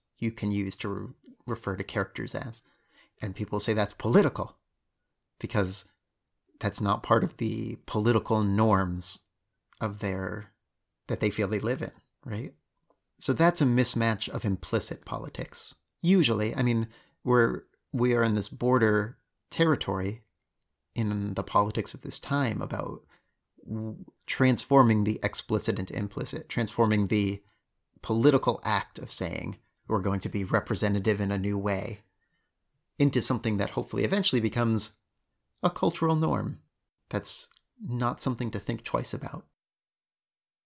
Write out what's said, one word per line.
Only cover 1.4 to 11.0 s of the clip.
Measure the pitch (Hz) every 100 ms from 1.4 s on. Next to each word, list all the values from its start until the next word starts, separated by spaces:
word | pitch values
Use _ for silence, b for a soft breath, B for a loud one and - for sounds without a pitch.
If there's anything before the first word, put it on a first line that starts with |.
| -
refer | 117 -
to | 95
characters | 98 107 98 - 107 107
as. | 113 113 b b b b b b
And | 104
people | 95 104 104
say | 110
that's | 107 101
political, | - 113 147 165 - - - _ _ _ _ _ _ _ -
because | - 107 95 95 - _ _ _ _ _ _ -
that's | 104 -
not | 101 107
part | - -
of | 180 -
the | 110 110 113 - -
political | 110 107 110 - 110
norms | 104 101 110 98 92 90 - - _ _ _ _ _ -
of | 107 104
their, | 101 95 95 98 104 _ _ _ _ _